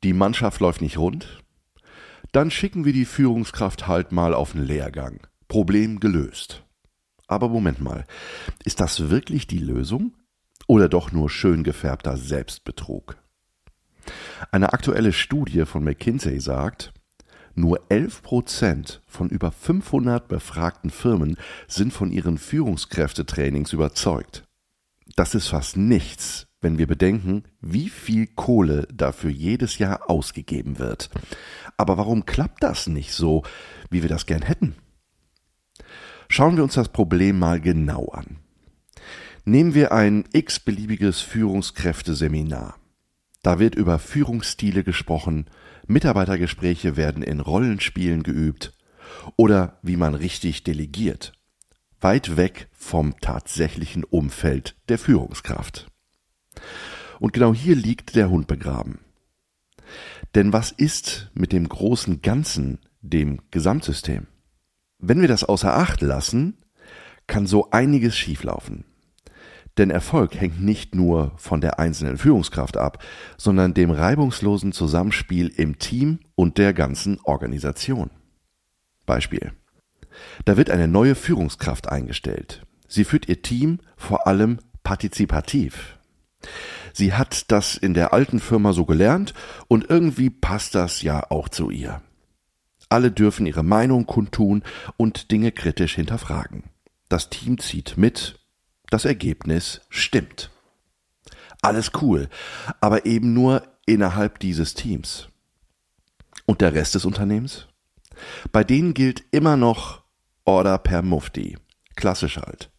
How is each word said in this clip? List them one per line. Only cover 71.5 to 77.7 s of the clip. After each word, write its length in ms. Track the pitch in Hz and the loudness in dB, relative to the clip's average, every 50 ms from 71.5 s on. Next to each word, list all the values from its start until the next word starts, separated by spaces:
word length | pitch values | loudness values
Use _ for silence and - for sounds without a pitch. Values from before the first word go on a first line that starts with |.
| - 78 | -2 0
der 200 | 71 80 - - | 0 0 0 0
einzelnen 380 | 80 82 78 69 76 69 64 73 | 0 0 0 -2 -4 -4 -4 2
Führungskraft 600 | - 147 151 107 80 - - - 67 64 - 52 | 4 4 4 4 2 -2 -4 -4 -4 -4 -2 -2
ab, 260 | 58 71 - - - - - - - - - _ | -2 -2 -4 -8 -20 -20 -20 -20 -20 -20 -20 _
sondern 360 | - 107 98 95 92 92 85 | 0 2 4 4 4 4 4
dem 160 | 90 90 85 | 4 4 4
reibungslosen 800 | 82 73 80 90 131 147 147 131 123 - - 104 101 101 92 101 | 4 2 2 2 2 2 2 0 0 -2 0 0 0 0 -2 -4
Zusammenspiel 760 | 92 - 90 78 73 85 90 104 101 - - - 90 87 87 85 | -4 -2 -2 0 2 2 2 0 -2 -4 -4 -2 0 0 0 0
im 320 | - - 80 76 73 - | 0 0 -2 -2 -2 -4
Team 400 | - - - 120 135 151 160 165 _ _ _ | -6 -6 -2 0 0 0 0 -2 _ _ _
und 220 | - 90 87 - - | 2 2 2 4 4
der 160 | 101 101 95 | 4 4 4
ganzen 460 | 80 80 67 67 69 - 98 101 - - | 2 0 -2 -2 -4 -4 -4 -4 -4 -2
Organisation. 880 | 73 71 69 - 58 62 73 73 73 | -2 -2 -2 -2 -6 -6 -4 -4 -6